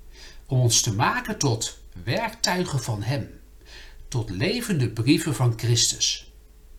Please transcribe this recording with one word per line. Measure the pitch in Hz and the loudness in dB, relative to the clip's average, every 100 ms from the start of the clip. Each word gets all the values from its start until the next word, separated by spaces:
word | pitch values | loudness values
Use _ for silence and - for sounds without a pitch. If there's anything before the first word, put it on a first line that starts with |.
| - - - - - | -20 -20 -18 -14 0
Om | 127 | 2
ons | 123 - | 4 4
te | 120 | 2
maken | 101 160 240 240 214 | 2 2 0 -4 0
tot | 139 - - - - - | 0 0 -4 -10 -16 -10
werktuigen | 87 175 226 - - 180 180 135 | -2 -2 -2 -2 0 0 0 -2
van | - 104 | -2 -4
hem. | 110 139 87 - - - - - - - - | -2 -2 -4 -12 -20 -20 -20 -20 -20 -18 -6
Tot | 123 107 | -4 -4
levende | 92 165 240 - 165 117 | -2 0 0 0 0 0
brieven | 113 120 160 160 | 2 4 4 4
van | 127 123 113 | 2 2 2
Christus. | 117 117 - - - - - - - - - | 2 2 2 0 -2 -2 -10 -20 -20 -20 -20